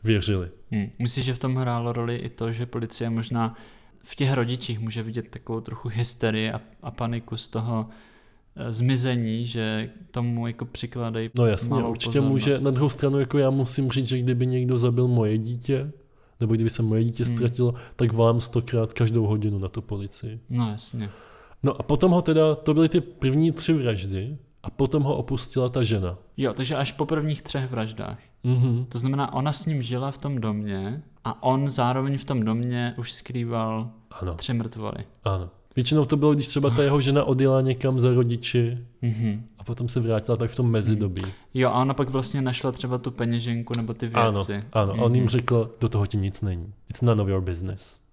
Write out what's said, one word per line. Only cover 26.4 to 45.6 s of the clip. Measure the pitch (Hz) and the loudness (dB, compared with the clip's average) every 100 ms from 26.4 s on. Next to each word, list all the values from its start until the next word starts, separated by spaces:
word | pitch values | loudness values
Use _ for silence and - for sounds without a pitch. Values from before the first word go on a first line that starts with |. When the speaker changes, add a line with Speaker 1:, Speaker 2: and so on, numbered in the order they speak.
| 131 | -2
Speaker 2:
takže | 107 127 147 | -2 -4 -2
až | 139 | -2
po | - 151 | -2 -2
prvních | 160 151 147 | 0 -2 -4
třech | - 139 131 | -6 -6 -4
vraždách. | 120 110 110 101 113 - _ | -4 -4 -6 -10 -10 -16 _
Speaker 1:
Mhm. | 123 127 127 117 123 | 0 4 4 2 -2
Speaker 2:
To | 120 | -2
znamená, | 131 139 139 | -2 0 -2
ona | 127 143 | -2 -2
s | 147 165 | -2 -2
ním | 147 | -2
žila | 117 123 135 | -2 -4 -4
v | 135 | -6
tom | 143 135 | -6 -2
domě | 110 104 104 98 98 139 - - | -2 -2 -4 -4 -4 -8 -12 -10
a | - - | -8 -2
on | 127 135 143 | 0 2 0
zároveň | 135 123 131 135 139 | 0 0 0 0 -2
v | |
tom | - 131 | -2 -2
domě | 110 113 123 123 120 120 | 0 0 -2 -2 -4 -4
už | 117 | -8
skrýval | - - 123 117 117 110 110 110 - _ | -10 -8 -6 -4 -2 -2 -4 -6 -12 _
Speaker 1:
Ano. | - 90 | -8 -8
Speaker 2:
tři | 82 - | -4 -2
mrtvoly. | 117 113 110 104 - 98 - | -2 -2 -6 -8 -8 -12 -6
Speaker 1:
Ano. | 107 95 90 - _ - | -2 -2 -4 -12 _ -2
Většinou | 123 151 | 2 2
to | 139 156 | 4 4
bylo, | 151 | 4
když | 143 143 | 4 2
třeba | 143 139 | 2 2
ta | 117 | 4
jeho | 143 143 | 4 4
žena | 135 139 | 4 2
odjela | 139 131 135 131 | 4 4 4 4
někam | 131 127 131 131 | 2 2 0 4
za | 123 | 4
rodiči | 123 120 120 - 123 117 120 - _ | 4 4 0 0 0 2 -2 -10 _
Speaker 2:
Mhm. | 120 110 113 104 117 - | -2 0 -2 -2 -8 -14
Speaker 1:
a | |
potom | - 120 120 | -10 -6 -2
se | 127 | 0
vrátila | 113 110 107 117 | 2 0 0 0
tak | 117 | 0
v | |
tom | - 120 | 0 2
mezidobí. | 113 104 107 101 92 | 4 4 2 2 -2
Speaker 2:
Mhm. | 95 - - | -4 -8 -8
Jo, | 127 127 | 0 2
a | 113 | 4
ona | 131 | 0
pak | 135 127 | 0 0
vlastně | 135 127 143 | 0 -2 -2
našla | 127 120 135 | -2 -2 -4
třeba | 127 127 123 | -4 -4 -4
tu | 127 | -4
peněženku | 120 117 117 117 117 117 120 | -4 -2 -2 -2 -4 -4 -4
nebo | 113 | -4
ty | 113 117 | -6 -2
Speaker 1:
Ano, | 117 113 | 2 2
Speaker 2:
věci. | 101 95 101 110 | 2 -2 -4 -2
Speaker 1:
ano. | 110 101 | 0 0
A | 104 | 2
on | 120 | 4
jim | 123 | 4
Speaker 2:
Mhm. | 120 | 4
Speaker 1:
řekl, | 127 120 117 | 2 2 0